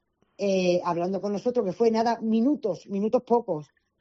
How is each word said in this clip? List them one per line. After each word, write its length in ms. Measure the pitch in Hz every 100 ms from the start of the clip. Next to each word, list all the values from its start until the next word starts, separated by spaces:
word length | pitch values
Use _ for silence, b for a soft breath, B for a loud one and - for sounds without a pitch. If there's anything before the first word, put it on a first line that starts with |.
| _ _ _ -
eh, 420 | 196 190 180 175
hablando 360 | 175 170 175 190
con 120 | 208
nosotros, 340 | 202 247 240 196
que 60 |
fue 180 | 170 233
nada, 280 | 220 233 226
minutos, 640 | 220 220 247 294 208 156 -
minutos 360 | 196 214 240
pocos. 420 | - 233 226 156 147 _ _ _